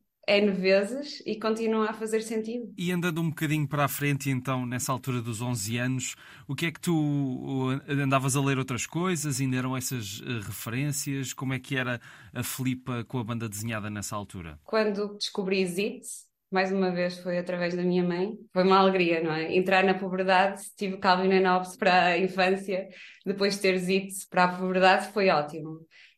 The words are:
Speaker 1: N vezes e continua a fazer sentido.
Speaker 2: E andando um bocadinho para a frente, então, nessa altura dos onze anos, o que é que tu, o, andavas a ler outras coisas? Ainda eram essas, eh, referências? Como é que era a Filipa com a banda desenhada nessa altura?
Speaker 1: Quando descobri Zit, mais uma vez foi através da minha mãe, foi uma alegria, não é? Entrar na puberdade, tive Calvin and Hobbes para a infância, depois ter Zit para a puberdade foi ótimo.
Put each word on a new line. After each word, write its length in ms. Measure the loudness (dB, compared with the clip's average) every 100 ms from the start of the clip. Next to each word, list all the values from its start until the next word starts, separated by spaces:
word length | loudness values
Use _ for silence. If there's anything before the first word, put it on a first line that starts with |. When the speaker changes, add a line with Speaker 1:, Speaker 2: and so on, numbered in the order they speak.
| _ _ 2
Speaker 1:
N 240 | 4 4
vezes 720 | 2 4 4 2 -6 -8 -10
e 160 | -8 -4
continua 520 | -2 0 0 0 0
a 20 |
fazer 280 | -2 -4 -4
sentido. 520 | -2 -6 -4 -8 -10 -6
Speaker 2:
E 140 | -2
andando 300 | 0 0 0
um 80 | -2
bocadinho 380 | -2 -2 0 0
para 180 | 0 -2
a 20 |
frente, 420 | 0 -2 -2 -2
então, 360 | -2 -2 -4 -4
nessa 260 | -4 -4
altura 300 | -4 -2 -4
dos 180 | -4 -6
onze 380 | -4 -4 -2 -2
anos, 380 | -2 -2 -4 -10 -18 -20 -10
o 80 | -4
que 100 | -4
é 60 |
que 100 | -2
tu, 140 | 0 2
o, 760 | 2 0 0 -4 -4 -2 0 -2 -2
andavas 480 | 0 2 2 2 2
a 60 |
ler 160 | 2 0
outras 300 | -2 -4 -4
coisas? 520 | -2 -2 -2 -4 -2
Ainda 180 | 0 0
eram 200 | -2 -4
essas, 460 | -4 -6 -6 -10 -6
eh, 140 | -6
referências? 880 | -6 -8 -6 -2 -2 -2 -4 -4 -6
Como 220 | -6 -4
é 60 | -4
que 160 | -2 -2
era 260 | -2 -4 -8 -20 -12
a 80 | -6
Filipa 640 | -6 -2 -2 -2 -4 -6
com 160 | -4 -6
a 40 |
banda 240 | -4 -4 -6
desenhada 400 | -6 -6 -6 -6
nessa 280 | -6 -6 -8
altura? 440 | -8 -10 -12 -14
Speaker 1:
Quando 520 | -4 0 0 -2 -6 -6
descobri 480 | -8 -4 0 0 0
Zit, 400 | 0 -4 -4 -14 -16 -18 _ -2
mais 200 | 0 2
uma 180 | 2 0
vez 300 | 0 -2 -4
foi 180 | -4 -4
através 380 | -4 -4 -2 0
da 80 |
minha 200 | 2 2
mãe, 300 | 2 0 -2 -4 -6
foi 120 | 2
uma 160 | 6 6
alegria, 420 | 6 4 2 2
não 100 | 0
é? 240 | -2 0 2
Entrar 280 | 4 4
na 100 | 4
puberdade, 720 | 2 -2 -2 4 6 4 0 -14 -8
tive 220 | -6 0
Calvin 360 | 2 4 4
and 180 | 4 6
Hobbes 240 | 2 0 0
para 300 | 4 6 4
a 120 | 2
infância, 680 | 0 2 2 2 -2 -6 -6 -14 -20 -12
depois 360 | -6 0 0 2
ter 180 | 2 2
Zit 500 | 2 0 0 -10 -4
para 180 | 2 2
a 120 | 2
puberdade 540 | 0 4 6 6 2
foi 180 | 2 4
ótimo. 520 | 4 0 -8 -10 -12 -16 -20 -20